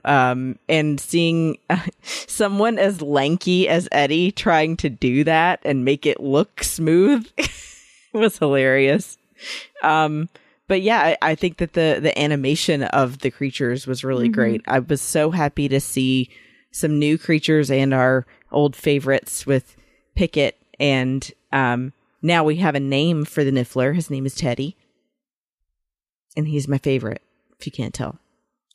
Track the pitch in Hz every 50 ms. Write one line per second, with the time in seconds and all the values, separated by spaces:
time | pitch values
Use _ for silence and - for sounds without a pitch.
0 | - 139 143 135 127 127 127 127 131 131 123 - _ - 160 156 156 151 147 139
1 | - - - 170 170 165 165 165 160 160 - - _ - 165 170 - - - _
2 | - - - - - - - - 214 202 202 202 214 233 233 202 196 196 196 170
3 | 156 143 143 139 135 147 165 185 - 185 180 180 190 - 156 170 175 - - 143
4 | 143 135 151 165 180 180 - - - 208 170 156 156 160 165 - - 151 120 -
5 | - 127 123 139 151 160 160 160 165 180 180 - - - 139 135 123 135 143 147
6 | - 147 - - - 139 135 147 208 - - - - - - - 165 156 165 175
7 | 190 208 285 240 220 - - - - - - - - - - - - _ _ _
8 | _ _ - 220 220 214 - - 160 147 139 139 131 131 131 135 135 135 143 214
9 | - - - _ _ _ _ - - - - - - - - - - 156 156 156
10 | 156 151 151 151 160 - _ - _ _ _ _ _ - 190 190 - 214 233 214
11 | 147 165 160 - - 156 156 - - 180 165 - 175 160 - 170 160 160 143 -
12 | 147 156 - - 147 147 151 143 131 135 151 165 - - 160 139 131 95 - 139
13 | 135 123 131 139 - 135 - - 143 135 127 - 139 120 123 131 - 131 131 127
14 | - 131 131 123 117 117 110 104 123 113 - 110 - - - 131 127 - 156 135
15 | - - - 160 151 156 175 175 151 143 - - 143 139 135 139 - - - 135
16 | 131 131 131 131 127 - - - - _ _ _ _ _ - - - 151 151 147
17 | 147 147 156 165 - - 165 151 - - 156 151 147 135 139 135 135 135 135 131
18 | 127 127 131 131 123 _ _ _ _ - - 143 147 143 135 - - 156 143 143
19 | 139 135 139 - - - - - - 139 139 127 - _ _ _ _ _ _ _
20 | _ _ - - 180 165 - 156 139 - - _ _ _ _ - 139 143 135 131
21 | 127 127 131 135 - - - _ _ - - 139 131 123 123 123 127 135 - _
22 | _ _ _ - - 160 175 170 156 156 156 170 190 165 143 139 139 135 139 139
23 | 151 170 170 151 147 - - 165 147 135 135 131 123 - - 131 127 135 151 175
24 | 160 - 147 135 135 135 - - - 131 120 - 139 160 - _ _ _ _ _
25 | _ _ _ _ _ _ _ _ _ _ _ _ _ _ _ _ _ _ _ _
26 | _ _ _ _ _ _ - 156 156 156 151 147 135 131 139 139 - 143 135 127
27 | 110 110 113 - _ _ _ _ _ _ _ - - 156 - - 123 - - -
28 | 113 - - - _ _ _ _ _ _ _ _ _ _ _